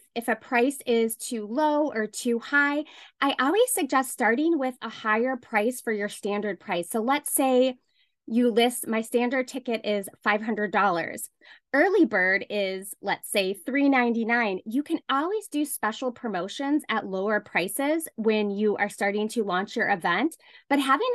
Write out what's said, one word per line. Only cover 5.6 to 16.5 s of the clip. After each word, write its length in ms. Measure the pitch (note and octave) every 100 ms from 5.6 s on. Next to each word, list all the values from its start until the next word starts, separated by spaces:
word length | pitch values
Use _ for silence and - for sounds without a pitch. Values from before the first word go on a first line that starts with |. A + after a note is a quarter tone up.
| G#3+ B3
for 140 | -
your 160 | G#3+ G3+
standard 500 | - G#3 G3+ G#3 F3+
price. 300 | - F3 F3
So 120 | A3+
let's 300 | A3+ C#4+ -
say 460 | - C4+ B3+ C4 B3+ _ _ _ _ -
you 240 | A#3 A#3+
list, 380 | G#3+ A#3+ A#3+ -
"My 140 | A3+
standard 480 | A3+ A#3+ A#3+ C4 B3+
ticket 360 | C#4 - A3+ G#3
is 220 | G#3 G3 -
five 180 | A3 G#3
hundred 300 | A3 G#3+ G#3
dollars. 580 | G#3 G3 E3+ D#3+ - - _ - - _
Early 320 | C#4 F#4+ F#4+ C4+
bird 400 | G3+ F#3 G3 G3
is, 460 | G#3 F#3+ F#3+ G3 -
let's 280 | G3 E3+ -
say, 240 | G#3 F#3
three 360 | G3+ - C4+ C#4
ninety-nine." 720 | C4 A#3+ A3+ A3 A#3+ A3 F#3 A3
You 160 | A#3+
can 180 | D4 D#4+ -
always 400 | C4+ E4 G#4+ -
do 160 | D4 D4
special 440 | - G#3+ A3 B3
promotions 760 | A#3+ A#3+ F#3 F#3+